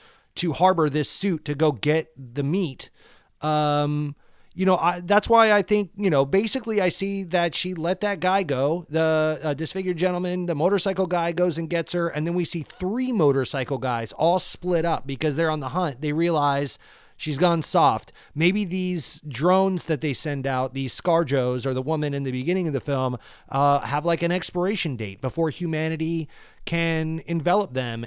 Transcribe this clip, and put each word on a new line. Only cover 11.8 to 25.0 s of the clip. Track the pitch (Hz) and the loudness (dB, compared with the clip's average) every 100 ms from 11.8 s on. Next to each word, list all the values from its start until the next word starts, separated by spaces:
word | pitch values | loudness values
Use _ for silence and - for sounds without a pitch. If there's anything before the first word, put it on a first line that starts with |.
| - | -2
her. | 175 170 | -2 -2
And | 151 160 | -2 -2
then | |
we | 175 | 0
see | 170 170 | -2 -4
three | 143 - 185 233 254 | -8 -6 -4 -2 0
motorcycle | 226 147 135 127 139 127 135 | 4 4 4 0 -4 -4 -2
guys | 127 117 113 | -2 -2 -4
all | - 160 185 | 0 2 2
split | - - 180 170 | 0 -6 -2 0
up | 165 151 - | 2 -2 -4
because | 135 156 143 | -2 0 0
they're | 165 | 0
on | 156 | -2
the | 139 | -4
hunt. | 151 175 127 | -2 -4 -4
They | 151 | -4
realize | 151 170 160 143 139 143 - - - - - | 0 2 2 2 0 -2 -6 -16 -20 -20 -10
she's | 156 139 | -6 2
gone | 175 170 | 2 2
soft. | - 180 147 110 - - - | 0 4 4 2 -4 -18 -12
Maybe | 143 170 202 190 | 0 2 2 -2
these | 185 180 180 - - 151 | -2 -2 -2 -4 -8 -8
drones | 120 165 190 190 185 | 0 4 4 4 0
that | - 147 | -2 -2
they | 156 | -2
send | 131 156 143 135 | -2 -4 -4 -2
out, | 131 131 | -2 -2
these | 131 131 - | -4 -4 -2
Scarjos | - 165 147 135 123 127 | 2 2 2 2 2 0
or | 131 | -2
the | 131 | -2
woman | 131 160 147 | -2 -2 -2
in | 139 | -2
the | 139 | -2
beginning | 127 135 185 170 | -2 -2 0 0
of | |
the | 135 | -2
film, | 131 139 127 123 - - - | -2 -2 -2 -4 -10 -20 -6
uh, | 135 143 143 | 2 4 2
have, | 107 147 | 0 -2
like, | 160 170 | 0 0
an | 170 | 0
expiration | 180 - 180 180 214 165 | -2 -2 -2 -2 -2 -2
date | 120 | -4